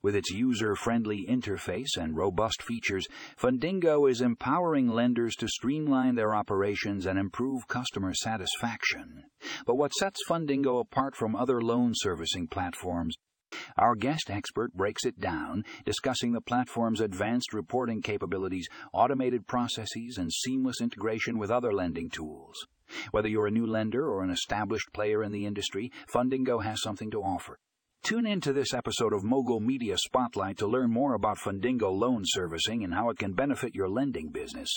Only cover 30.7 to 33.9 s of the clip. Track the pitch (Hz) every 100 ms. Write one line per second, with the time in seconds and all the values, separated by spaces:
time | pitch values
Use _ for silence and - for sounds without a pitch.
30.7 | 123 120 113 143 110 107 101 104 98 117
31.7 | 127 101 95 120 120 92 - 87 80 -
32.7 | 117 95 85 117 110 101 92 143 127 120
33.7 | 95 95